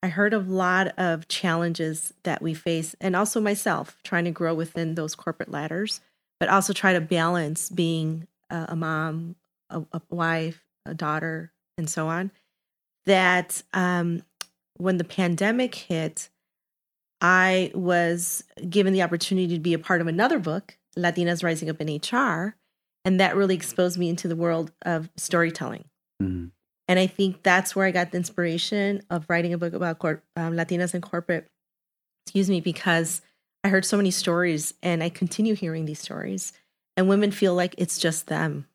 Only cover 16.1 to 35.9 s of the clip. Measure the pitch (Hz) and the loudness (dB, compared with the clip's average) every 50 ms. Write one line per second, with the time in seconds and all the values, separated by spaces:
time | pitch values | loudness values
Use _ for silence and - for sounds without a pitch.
16.1 | - - - - _ _ _ _ _ _ _ _ _ _ _ _ _ _ _ _ | -6 -8 -14 -14 _ _ _ _ _ _ _ _ _ _ _ _ _ _ _ _
17.1 | _ _ - 175 185 185 185 190 185 185 185 - - - 185 175 180 175 170 170 | _ _ 4 6 6 6 6 6 4 4 2 0 -2 -2 0 2 4 4 4 2
18.1 | 170 175 170 - - - - _ _ - - 180 165 208 196 185 190 190 180 170 | 0 0 -2 -4 -6 -6 -10 _ _ -12 -10 -2 2 2 4 4 4 4 4 2
19.1 | 175 170 - - 196 185 185 175 170 170 151 170 165 160 160 - 185 175 165 165 | 0 -2 0 0 2 2 2 2 0 0 0 0 0 0 2 2 2 2 2 0
20.1 | 160 170 214 262 330 277 175 160 151 185 - - - _ _ _ _ - 175 175 | 2 2 2 2 2 2 0 0 -2 -4 -4 -8 -20 _ _ _ _ 0 0 0
21.1 | 165 180 175 170 170 165 170 175 165 160 170 156 160 160 156 156 151 147 - - | 2 2 0 0 0 0 0 -2 -2 -2 -2 -6 -4 -4 -4 -4 -4 -4 -4 -2
22.1 | - 240 277 254 170 160 175 208 220 _ _ _ _ _ _ _ _ _ _ 185 | 0 0 2 2 0 0 -2 -4 -6 _ _ _ _ _ _ _ _ _ _ 2
23.1 | 190 185 190 185 - 196 196 190 190 170 151 - - - 185 180 175 180 175 170 | 4 4 4 4 4 2 2 2 2 0 -2 -6 0 2 2 2 2 0 -2 -2
24.1 | 170 170 - 185 165 165 170 170 165 165 165 151 _ _ - 180 170 160 160 170 | -2 -2 -2 -4 -2 0 0 0 0 0 -2 -4 _ _ -4 -2 -2 -2 -4 -6
25.1 | _ - - - - 170 170 165 165 - - - - - - _ _ _ _ _ | _ -10 -6 0 2 2 2 2 0 -4 -8 -8 -8 -10 -12 _ _ _ _ _
26.1 | _ _ 98 95 92 90 85 87 - _ _ _ _ _ _ - 185 185 185 185 | _ _ -4 -2 -2 -4 -6 -10 -14 _ _ _ _ _ _ 0 2 4 4 2
27.1 | 185 - 196 190 185 - _ 185 180 185 190 - - 196 190 190 180 185 175 170 | 2 0 0 0 0 0 _ 4 4 4 2 0 0 0 2 2 2 0 -2 0
28.1 | - 180 180 - - - 175 170 165 170 - - - 208 196 196 202 196 202 _ | -2 -4 -4 -4 -2 -2 -2 0 0 -2 -4 -2 -2 0 0 0 0 -2 -4 _
29.1 | - 175 156 - 170 170 170 175 175 170 175 170 165 - 180 170 165 160 - 165 | -6 -6 -2 0 0 0 2 0 -2 -2 -2 -4 -4 -2 -4 -4 -4 -2 -2 -2
30.1 | 156 - _ _ _ - 165 165 165 170 165 165 185 170 180 175 - 180 170 - | -2 -2 _ _ _ -6 -4 -2 -2 -2 -2 -2 0 -2 -2 -2 -2 -6 -6 -4
31.1 | - 170 170 _ 180 160 160 _ _ _ _ _ _ _ _ _ _ _ _ _ | -6 -6 -2 _ -4 -4 -4 _ _ _ _ _ _ _ _ _ _ _ _ _
32.1 | _ _ _ - - 196 196 185 196 180 165 185 160 - - 190 170 165 165 160 | _ _ _ -2 0 2 2 4 2 2 0 -2 -4 -2 2 2 4 4 2 0
33.1 | - - _ _ _ _ _ _ _ _ _ 196 190 190 190 - - 202 202 190 | -4 -8 _ _ _ _ _ _ _ _ _ 2 4 4 2 4 2 2 2 2
34.1 | 180 - - - 170 170 180 175 160 151 151 - - _ - 180 175 165 160 170 | 0 0 0 0 2 2 2 2 0 0 -2 -4 -8 _ -2 -2 0 0 0 -2
35.1 | 170 - - 170 - - 214 226 214 202 - 170 160 160 160 151 | -2 -2 -4 -4 0 0 2 2 2 0 -2 -4 -4 -4 -4 -6